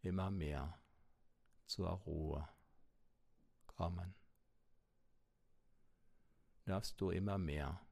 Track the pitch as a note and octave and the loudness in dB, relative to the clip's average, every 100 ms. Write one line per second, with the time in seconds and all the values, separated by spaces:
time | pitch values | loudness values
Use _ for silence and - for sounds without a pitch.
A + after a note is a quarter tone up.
0 | F#2 F#2+ F#2+ G2 D2+ C#2+ C#2 D#2+ - - | 2 2 2 2 0 0 -4 -6 -18 -20
1 | - - - - - - - - F2+ F#2 | -20 -20 -20 -20 -20 -20 -8 -2 0 0
2 | - D#2 D#2 D2 D2+ - - - - - | 0 0 2 0 -4 -10 -20 -20 -20 -20
3 | - _ - - - - - - F2 F2 | -20 _ -20 -20 -20 -20 -20 -2 0 0
4 | F2+ - - - _ - - - _ _ | -6 -10 -20 -20 _ -20 -20 -20 _ _
5 | - - _ _ _ - - - - - | -20 -20 _ _ _ -20 -20 -20 -20 -20
6 | - - - - - - - F#2+ - - | -20 -20 -20 -20 -20 -8 0 0 0 0
7 | F#2+ F2 G2+ G2 E2+ D2 C#2 E2+ - | 2 4 2 2 2 0 0 -4 -10